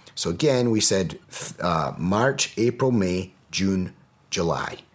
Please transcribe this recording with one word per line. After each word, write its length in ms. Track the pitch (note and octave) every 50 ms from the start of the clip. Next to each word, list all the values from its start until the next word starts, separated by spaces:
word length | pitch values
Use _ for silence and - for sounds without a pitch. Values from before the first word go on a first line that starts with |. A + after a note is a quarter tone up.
| - - -
So 140 | - - E2+
again, 420 | E2+ F#2 - D3+ C3 B2 B2 A#2+
we 100 | A2 G#2+
said, 380 | - - G#2 F#2+ F#2+ D#2 - - - - - - - - - -
uh, 340 | - F2 E2+ D#2+ D2+ C2 C2+
March, 560 | - D#2+ F2+ G2 G#2+ A#2+ C3+ C#3 C#3 - - -
April, 340 | - A2+ A#2+ A#2 - C3 C3
May, 420 | B2 A2 F#2+ F2+ F2+ F#2 F#2+ - - _ _ -
June, 420 | - - F#2+ G2 G2 F#2 F#2 F2 - - - _ _ _ _ -
July. 500 | - F#2+ E2+ E2 D2 B1+ - - - - - _